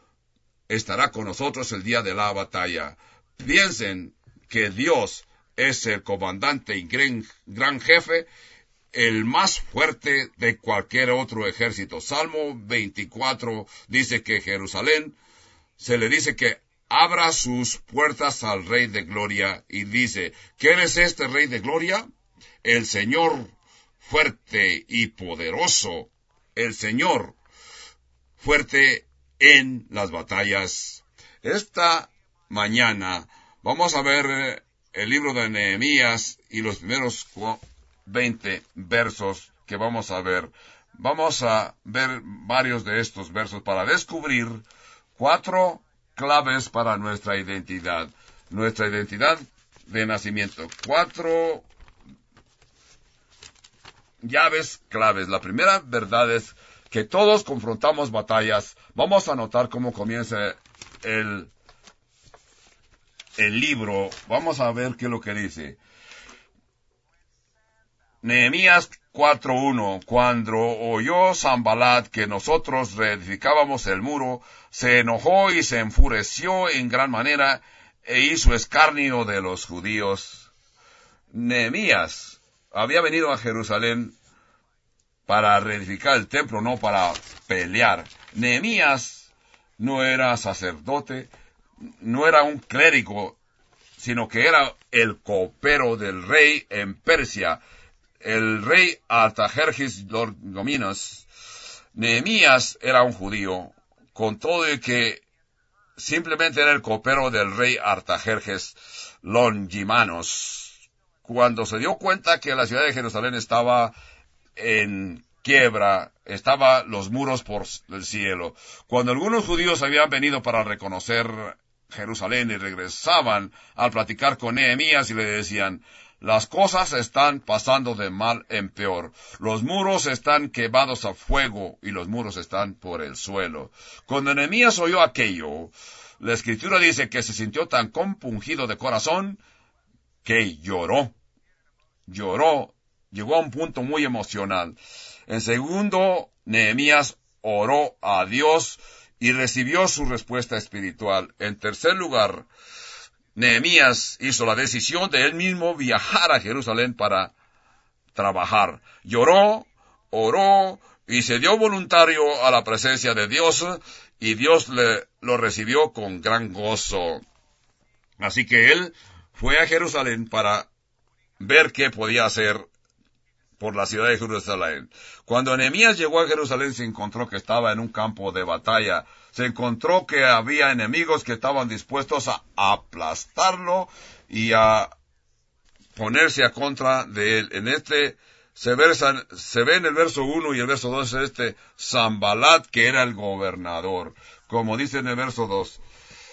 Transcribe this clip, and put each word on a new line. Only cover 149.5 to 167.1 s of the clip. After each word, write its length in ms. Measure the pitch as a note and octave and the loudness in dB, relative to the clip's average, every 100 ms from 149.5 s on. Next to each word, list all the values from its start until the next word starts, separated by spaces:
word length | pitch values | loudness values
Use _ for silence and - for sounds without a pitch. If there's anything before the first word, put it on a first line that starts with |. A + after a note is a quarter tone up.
| C3 B2+ E3+ F#3 | -2 0 2 2
su 180 | D3 C3+ | 0 -2
respuesta 500 | A#2+ - B2 A#2 A2 | -4 -6 -6 -4 -8
espiritual. 800 | - G#2 F#2+ - G#2 F#2+ F2+ - | -8 -10 -10 -6 -2 -2 -2 -8
En 200 | G#2 G2+ | -8 -6
tercer 380 | G#2+ - E3 F#3+ | -8 -2 0 0
lugar, 500 | E3 B2 G2+ - - _ - - - - - _ _ | 0 0 0 -2 -16 _ -20 -20 -20 -20 -20 _ _
Nehemías 800 | G#2+ B2 A#2 E3 E3 C3 A#2 - - | 0 2 4 4 6 6 4 -4 -6
hizo 260 | C3 A#2 A2+ | -4 0 0
la 80 | |
decisión 560 | A2 C3 A#2 - E3 F#3 | 0 -2 -2 -4 -4 -2
de 160 | C#3 C#3+ | 0 0
él 80 | |
mismo 400 | E3 F#3 F3+ E3+ | 0 -2 -2 -2
viajar 580 | D#3 B2 G#2+ - - E3+ | -2 -2 -2 0 0 2
a 80 | C3 | 2
Jerusalén 540 | G2+ C3+ A#2+ A2+ B2 | 0 -6 -2 -2 -2
para 400 | A#2 G#2 F#2+ F#2 _ _ _ _ _ _ _ _ | -2 0 0 -2 _ _ _ _ _ _ _ _
trabajar. 640 | - G2 F#2 F2 G#2+ F#2 - _ - | -2 -2 0 0 2 2 -2 _ -18
Lloró, 600 | - A#2 C#3 F#3+ G#3 A3 - _ _ _ - | -2 4 6 8 6 4 -6 _ _ _ -8
oró 720 | A2 A2 E3+ G3 G3 F#3+ F#3+ _ _ - | -2 0 4 6 6 4 -4 _ _ -4
y 160 | A#2+ | 0
se 180 | A#2 A#2+ | 0 2
dio 180 | E3 A3 | 4 4
voluntario 840 | A3 F#3+ F3 F3 E3 D#3+ D3 C#3+ | 2 0 2 6 6 4 2 4
a 80 | B2+ | 4
la 140 | B2 | 4
presencia 480 | G#2+ A2 C3 C3 B2 | 2 -2 0 0 0
de 160 | A2 G#2 | 0 0
Dios, 380 | C#3+ E3 D#3+ F3 F3 - - - - | 2 2 2 -2 -6 -12 -20 -20 -6
y 140 | A2 | -4
Dios 360 | A2 C#3+ E3 B2+ | 0 4 4 4
le, 360 | B2 A#2 G#2+ - _ | 0 2 2 -4 _
lo 160 | A#2+ A#2+ | -2 0
recibió 560 | A2 G#2+ A2 C#3 D#3 | 0 -2 0 2 2
con 300 | A#2+ G2+ F2+ | 0 -8 -6
gran 320 | G#2+ A2+ G#2+ | -2 -2 -2
gozo. 640 | F#2 G#2+ A2 - G2 F2 | -6 -4 -2 -2 -4 -4